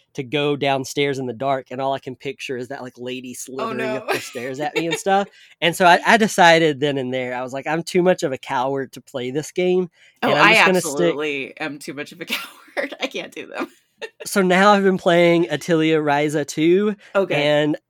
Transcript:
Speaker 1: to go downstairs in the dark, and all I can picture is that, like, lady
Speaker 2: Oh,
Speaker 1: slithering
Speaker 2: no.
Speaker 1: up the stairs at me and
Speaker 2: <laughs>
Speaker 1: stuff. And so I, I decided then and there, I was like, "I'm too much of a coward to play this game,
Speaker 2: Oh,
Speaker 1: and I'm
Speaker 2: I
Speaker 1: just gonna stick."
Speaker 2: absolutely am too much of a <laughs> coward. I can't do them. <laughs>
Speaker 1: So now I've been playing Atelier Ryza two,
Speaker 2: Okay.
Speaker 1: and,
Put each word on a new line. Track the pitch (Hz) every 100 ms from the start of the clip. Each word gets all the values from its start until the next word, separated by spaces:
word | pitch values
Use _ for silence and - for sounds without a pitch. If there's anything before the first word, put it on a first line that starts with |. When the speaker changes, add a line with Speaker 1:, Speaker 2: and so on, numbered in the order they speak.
| _ -
Speaker 1:
to |
go | 123 147 147 143
downstairs | 139 135 131 147 143 135
in | 127
the |
dark, | 113 135 135 -
and | 127
all | 135
I | 135
can | - 123
picture | 139 131 - 123
is | 123
that, | 135
like, | 127 120
lady | 123 127 127
Speaker 2:
Oh, | 123
Speaker 1:
slithering | - 131 226 127
Speaker 2:
no. | 127 131
Speaker 1:
up | -
the | -
stairs | - 123 131 135
at | 147 -
me | 165
and | 151
Speaker 2:
<laughs> |
Speaker 1:
stuff. | 196 196 202 - - _
And | 165 165
so | 175
I, | 190 226
I | 233
decided | 214 - 170 165 160 135
then | 147 139
and | 127
there, | 127 127
I | 123
was | 127
like, | 135 151
"I'm | 160
too | - 180
much | 180 175
of | 156
a | 131
coward | - 135 135 139 131
to | 131
play | - 135 127
this | 143 147
game, | - 180 185 180 _ _ _
Speaker 2:
Oh, | -
Speaker 1:
and | 202
I'm | 202
Speaker 2:
I |
Speaker 1:
just | 220 175
gonna | 185
stick." | 165
Speaker 2:
absolutely | - 170 143 151 139 131 -
am | 151 143
too | -
much | 139 147
of | 180
a | -
<laughs> |
coward. | - - - - - 269 -
I | 269
can't | 185 160
do | 156 117
them. | - -
<laughs> | _ _ _ - _ -
Speaker 1:
So | 202
now | 185 175 202
I've | 202
been | 196 185
playing | 190 170 170 170 170
Atelier | 151 - 165 156 160
Ryza | 147 143 151 151 139
two, | - 165 185 214 202 - 196
Speaker 2:
Okay. | 180 151 147
Speaker 1:
and, | 147 151 156